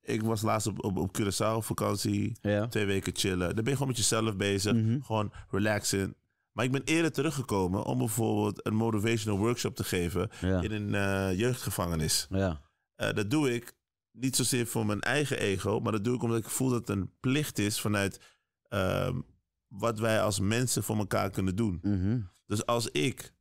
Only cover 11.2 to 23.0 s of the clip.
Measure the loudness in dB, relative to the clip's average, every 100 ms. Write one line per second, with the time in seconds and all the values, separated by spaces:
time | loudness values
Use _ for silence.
11.2 | 0 2 0 0 -4 -2 0 0 0 0
12.2 | 0 0 0 -2 -10 _ _ -6 -2 -2
13.2 | 0 2 2 0 -6 -20 _ _ _ -4
14.2 | -2 0 2 2 0 0 0 0 0 0
15.2 | 0 0 0 0 0 0 0 0 0 0
16.2 | 0 -2 -2 0 2 0 0 -2 -2 _
17.2 | 0 0 0 0 0 0 0 2 0 -2
18.2 | -20 _ _ _ _ -2 0 0 0 -4
19.2 | -8 -16 _ _ _ -4 -2 0 2 2
20.2 | 2 2 2 2 2 0 0 -2 0 0
21.2 | -2 0 -2 2 0 0 0 0 2 0
22.2 | -4 _ _ -4 0 -2 0 -2